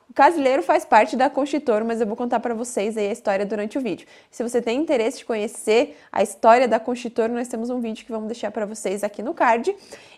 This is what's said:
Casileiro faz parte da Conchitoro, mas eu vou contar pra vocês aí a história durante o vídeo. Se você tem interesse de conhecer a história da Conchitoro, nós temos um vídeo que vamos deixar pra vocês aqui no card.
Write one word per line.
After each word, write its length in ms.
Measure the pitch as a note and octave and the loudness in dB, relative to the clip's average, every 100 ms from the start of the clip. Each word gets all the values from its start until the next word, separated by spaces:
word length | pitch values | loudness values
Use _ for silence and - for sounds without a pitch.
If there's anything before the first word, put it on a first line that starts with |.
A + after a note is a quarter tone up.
| _ | _
Casileiro 480 | C4+ C#4+ E4+ C4 C#4 | 4 4 6 2 2
faz 220 | - E4 | 2 0
parte 320 | - A3+ A3+ A#3+ | 4 4 4 2
da 120 | C#4 | 0
Conchitoro, 560 | C#4 C#4+ D4+ C#4 G#3+ | 0 -2 -2 0 0
mas 160 | A3+ A3+ | 0 -2
eu 60 | G#3+ | -2
vou 80 | |
contar 240 | A3+ A#3+ A#3+ | -4 -2 -2
pra 160 | B3 | -2
vocês 420 | A3+ A#3+ - G#3 A3 | -4 -6 -4 -4 -2
aí 120 | G3+ | -4
a 40 | |
história 320 | A3+ A3 G3 | -2 -2 -2
durante 320 | G#3 G#3+ G#3+ C#4+ | -2 -4 -4 -4
o 40 | |
vídeo. 260 | A#3+ D#3+ - - _ | -4 -6 -10 -20 _
Se 100 | - | -8
você 220 | A#3+ A#3+ | -2 -2
tem 180 | A#3+ B3 | 0 -2
interesse 380 | D#4+ C4 A3 C4+ | 0 0 0 -4
de 60 | |
conhecer 760 | - A3 G#3+ - - A3+ C#4+ - - | -6 -4 -4 -4 2 2 2 -4 -6
a 100 | - | -2
história 460 | G3 - A3+ A#3+ B3+ | -2 4 6 6 6
da 100 | A3+ | 0
Conchitoro, 540 | A#3+ B3 A#3 A#3 A3+ | -2 -6 -4 -2 -2
nós 160 | A#3+ A#3+ | -2 -6
temos 220 | A3+ A#3+ | -6 -6
um 100 | B3+ | -6
vídeo 260 | A#3 A3 - | -6 -8 -10
que 60 | |
vamos 160 | A3 A3 | -10 -8
deixar 240 | A3+ G#3 | -8 -8
pra 120 | A3 | -6
vocês 380 | G#3 A3 G3 G3+ | -6 -6 -6 -4
aqui 180 | G#3 - | -6 -6
no 140 | A3+ | -8
card. 400 | E4+ C4 A#3 F4 G4+ - - - | 0 2 2 0 -4 -12 -20 -20